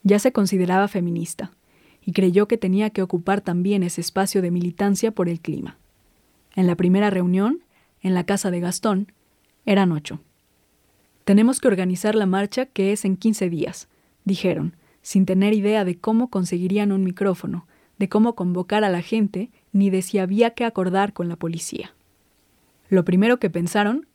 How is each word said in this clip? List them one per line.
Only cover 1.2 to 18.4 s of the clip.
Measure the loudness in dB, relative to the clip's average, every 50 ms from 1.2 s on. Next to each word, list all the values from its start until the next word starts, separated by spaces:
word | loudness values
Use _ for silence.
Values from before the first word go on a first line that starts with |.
| -6 -8 -10 -12 -12 -14 _ _ _ _ _ _ _ _ _ _
y | _ -4 0
creyó | 2 2 4 4 2 2
que | 2 0
tenía | -2 0 0 0 0 0 -2
que | -2 -4
ocupar | -4 -2 -2 -4 -2 -2 -2 -2
también | -2 -2 -2 0 0 0 0 0 0
ese | -2 -4 -6
espacio | -8 -6 _ -2 -2 0 0 0
de | 0 0
militancia | -2 -2 -2 -4 -4 _ 0 0 0 0 0 -2
por | 0 -2 -2
el | -2 -2 -6
clima. | _ -8 -8 -8 -8 -12 -14 _ _ _ _ _ _ _ _ _ _ _ _ _ _ _ _
En | 2 2
la | 2 2
primera | 2 2 2 4 4 2 2
reunión, | 0 0 0 0 0 0 2 0 -2 -4 _ _ _ _ _ _ _ _
en | -2 -2 0
la | 0 0
casa | -2 -2 -2 -2 -4
de | -4 -2
Gastón, | -4 -4 -6 -2 -2 -2 -2 -2 -4 _ _ _ _ _ _ _ _ _ _ _ _
eran | 2 2 4 4 2
ocho. | 0 -2 -6 -8 -14 -14 _ _ _ _ _ _ _ _ _ _ _ _ _ _ _ _ _ _ _ _ _
"Tenemos | 4 4 6 6 4 2 2
que | 2
organizar | 2 2 2 0 -2 -2 -2 -2 0 0
la | 2 2
marcha | 2 0 0 -2 -2 -2 -4 -6
que | -4 _ -2 0 0 0
es | 0 0
en | -2 -2
quince | 0 0 -2 0 0 -2 -4
días", | -2 -4 -4 -6 -6 -12 -18 _ _ _ _ _ _ _ _
dijeron, | -2 -2 0 0 -2 -2 0 -4 -6 -6 _ _ _ _ _
sin | _ -2 2 2 2
tener | 4 2 2 2 2 2
idea | 2 2 0 0 0 0
de | -2 -4
cómo | -4 -2 0 0 0 0 0
conseguirían | -2 -4 -2 -2 -2 -4 -2 -2 0 0 0 0 0
un | 0 0
micrófono, | -2 -2 -2 0 -2 -2 -2 -4 -8 -8 -8 -10 _ _ _ _ _ _ _
de | -4 0
cómo | 2 2 2 2 2
convocar | -2